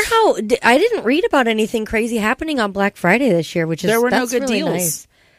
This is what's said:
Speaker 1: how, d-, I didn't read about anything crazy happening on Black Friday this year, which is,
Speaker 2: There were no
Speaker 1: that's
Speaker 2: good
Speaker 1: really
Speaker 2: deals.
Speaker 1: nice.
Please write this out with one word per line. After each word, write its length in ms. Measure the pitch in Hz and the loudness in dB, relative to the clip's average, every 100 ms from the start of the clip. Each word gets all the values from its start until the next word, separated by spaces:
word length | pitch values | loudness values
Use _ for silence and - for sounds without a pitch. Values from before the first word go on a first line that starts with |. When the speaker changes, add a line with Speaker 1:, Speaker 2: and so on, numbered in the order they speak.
| 427 | 2
Speaker 1:
how, 300 | 453 415 208 | 2 2 0
d-, 180 | 214 247 | 0 0
I 160 | 220 262 | 4 4
didn't 260 | 440 403 | 2 0
read 200 | 214 294 466 | 0 0 2
about 200 | 294 233 | 2 2
anything 360 | 220 214 226 | 0 -2 -4
crazy 320 | 214 226 226 226 | -4 -2 -2 -2
happening 440 | 214 262 320 285 | -2 -2 -4 -2
on 120 | 208 | -2
Black 240 | 196 196 - | -2 -4 0
Friday 320 | 175 220 269 | 2 2 4
this 260 | 170 156 | 2 0
year, 120 | 175 160 | -4 -4
which 180 | 160 | -2
is, 40 | 185 | 0
Speaker 2:
There 100 | 226 | 0
were 100 | 240 | 2
no 100 | 220 | 0
Speaker 1:
that's 120 | 247 | 0
Speaker 2:
good 100 | 247 | -2
Speaker 1:
really 160 | 269 226 | -2 -2
Speaker 2:
deals. 120 | 311 | -2
Speaker 1:
nice. 360 | 175 175 - - _ _ | -2 -4 -6 -12 _ _